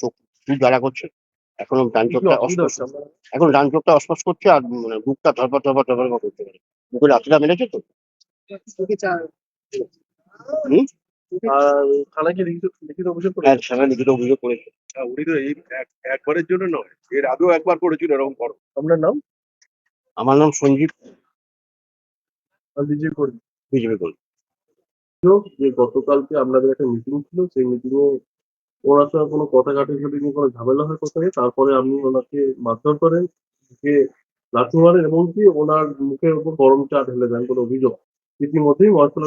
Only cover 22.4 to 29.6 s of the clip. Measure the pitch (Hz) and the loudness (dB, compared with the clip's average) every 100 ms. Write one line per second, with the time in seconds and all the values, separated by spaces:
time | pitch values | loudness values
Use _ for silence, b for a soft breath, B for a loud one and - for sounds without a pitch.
22.4 | _ _ _ 143 147 147 156 151 135 117 | _ _ _ -8 -4 -4 -4 -4 -6 -6
23.4 | _ _ - 131 113 104 85 - _ _ | _ _ -4 -2 -2 -4 -6 -10 _ _
24.4 | _ _ _ _ _ _ _ - 180 202 | _ _ _ _ _ _ _ 0 4 4
25.4 | 202 - 139 123 120 135 147 139 135 151 | 2 -2 -2 0 0 0 0 0 0 -2
26.4 | 127 131 135 131 131 117 135 143 - 175 | 0 2 2 0 -2 -2 -4 -8 -6 -6
27.4 | 180 135 127 123 127 139 143 139 _ _ | -4 -2 -2 -2 -2 2 2 0 _ _
28.4 | _ _ _ _ 139 143 147 160 147 151 | _ _ _ _ 2 4 4 0 -2 -4
29.4 | 147 127 | 2 2